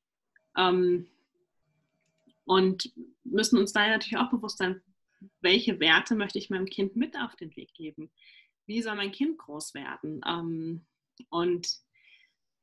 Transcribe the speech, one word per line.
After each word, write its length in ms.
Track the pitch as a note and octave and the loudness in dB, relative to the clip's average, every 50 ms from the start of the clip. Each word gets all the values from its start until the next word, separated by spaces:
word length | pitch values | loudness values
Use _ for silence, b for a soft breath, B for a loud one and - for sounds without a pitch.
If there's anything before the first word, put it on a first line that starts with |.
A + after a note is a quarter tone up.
| _ _ _ _ _ _ _ _ _ _ - F3+ | _ _ _ _ _ _ _ _ _ _ -2 0
ähm, 500 | F#3 F3+ F3+ F#3 F3+ F3+ F3+ F3 F3 - _ _ _ _ _ _ _ _ _ _ _ _ _ _ _ _ _ _ _ _ _ _ _ _ _ _ _ | 2 4 4 4 4 4 2 2 -2 -6 _ _ _ _ _ _ _ _ _ _ _ _ _ _ _ _ _ _ _ _ _ _ _ _ _ _ _
und 500 | F3+ F#3 F#3+ F#3+ F#3 F#3+ - - - - - - - - _ - | 2 4 6 6 4 2 0 -4 -10 -12 -16 -18 -18 -20 _ -8
müssen 360 | - - G3+ A3 - B3+ G3 | -2 0 0 2 4 4 4
uns 140 | G#3 G3+ - | 4 4 4
da 140 | G#3+ G#3 G#3+ | 2 4 4
natürlich 300 | A3 A3 - - A#3+ A3 | 4 2 0 -2 -2 -2
auch 120 | B3 B3 | 0 0
bewusst 280 | - G#3+ G#3+ G#3 - - | -2 -2 -4 -4 -4 -2
sein, 240 | F#3+ F#3 F#3+ F#3 - _ _ _ _ _ _ _ G3 G3 _ _ | -2 -2 -2 -4 -8 _ _ _ _ _ _ _ -20 -20 _ _
welche 380 | - F3 F#3+ A#3 A#3+ A#3 F#3+ D3 | 2 4 4 4 4 2 0 2
Werte 360 | D3+ D#3+ D#3+ F3+ - - A#3 | 4 6 6 6 4 2 0
möchte 240 | G#3+ G3+ F#3+ - G#3 | 0 0 -2 -4 -6
ich 100 | - - | -4 -4
meinem 160 | G3 F#3 F#3+ | -2 -2 -2
Kind 300 | F#3+ - - G3 G3 G3 | -2 -2 -2 -2 -2 0
mit 220 | A3+ C#4 D#4 - - | 0 -2 -2 -2 -6
auf 180 | - - - | -8 -8 -8
den 200 | - F3 D#3+ - | -12 -16 -14 -14
Weg 180 | - - - - | -16 -18 -18 -16
geben? 360 | - D#3+ D#3 D#3 - D#3 - _ b b b b b b b b b _ | -14 -14 -14 -12 -14 -16 -16 _ b b b b b b b b b _
Wie 160 | - G#3+ A#3 | -6 -4 -4
soll 140 | A3+ A3 G#3 | -4 -2 -4
mein 160 | G#3 G3 G3 | -4 -4 -4
Kind 260 | G3 - C#4 D#4+ D#4+ - | -2 -2 -2 -2 -2 -4
groß 360 | - - D3 D3+ D3+ - - | -8 -12 -10 -10 -10 -10 -10
werden? 480 | C#3+ C#3 C#3 C#3+ - - D#3 D#3 - - | -10 -10 -10 -10 -8 -8 -8 -8 -6 -4
Ähm, 600 | - E3+ E3+ E3 E3 E3 D#3+ D#3+ E3 E3+ E3 - _ _ _ _ _ _ - B3 _ | -4 -4 -4 -4 -4 -4 -4 -4 -6 -8 -8 -12 _ _ _ _ _ _ -20 -12 _
und 400 | - E3+ F3 F3+ F3 - - - - - _ _ b b b b b b b b b b _ _ _ _ | -2 0 0 0 0 -2 -2 -6 -8 -8 _ _ b b b b b b b b b b _ _ _ _